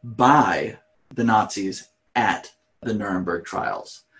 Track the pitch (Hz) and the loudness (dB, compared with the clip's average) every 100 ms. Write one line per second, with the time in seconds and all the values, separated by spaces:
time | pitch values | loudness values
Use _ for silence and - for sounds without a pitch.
0 | 120 110 127 147 101 78 71 - _ _ | -10 2 6 6 4 2 -4 -8 _ _
1 | _ - 117 110 104 - 95 90 - _ | _ -2 2 2 2 -2 -6 -6 -12 _
2 | _ 123 107 90 - _ _ _ 120 107 | _ -2 0 -2 -6 _ _ _ -6 -4
3 | 101 92 87 85 - - - - - - | -2 -4 -2 -4 -6 -6 -4 -6 -10 -18
4 | _ _ | _ _